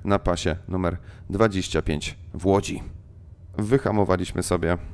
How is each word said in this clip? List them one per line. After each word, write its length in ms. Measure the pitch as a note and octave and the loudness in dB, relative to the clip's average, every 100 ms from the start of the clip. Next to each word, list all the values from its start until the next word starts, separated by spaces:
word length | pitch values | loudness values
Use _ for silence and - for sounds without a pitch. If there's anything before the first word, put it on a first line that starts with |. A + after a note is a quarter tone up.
na 160 | - G2+ | 0 2
pasie 360 | F#2+ F2 E2+ E2 - | 2 0 -2 -2 -4
numer 300 | F#2 F2 F2 - - - | -2 -2 -2 -10 -16 -6
dwadzieścia 520 | G2 A2 F#2+ F2 D#2+ | 2 2 2 0 -2
pięć 360 | - D2+ - - - | 0 -4 -4 -10 -14
w 120 | - F#2+ | -2 2
Łodzi. 380 | G2 - - - - - - - - - - | 2 2 -8 -10 -16 -18 -20 -20 -20 -10 -6
Wyhamowaliśmy 880 | G#2+ C3+ - G#2+ F#2+ F2+ F2+ - | 2 2 4 2 4 4 2 -2
sobie, 340 | - F2+ E2+ F2 - | 0 2 2 0 -4